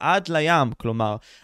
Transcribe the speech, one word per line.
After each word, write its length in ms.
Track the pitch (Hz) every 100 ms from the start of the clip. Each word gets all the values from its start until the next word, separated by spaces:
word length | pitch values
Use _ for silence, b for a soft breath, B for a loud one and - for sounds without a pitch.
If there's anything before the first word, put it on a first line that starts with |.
עד 280 | 147 185 175
לים, 420 | 165 151 170 131 107
כלומר. 400 | 117 113 110 107 b b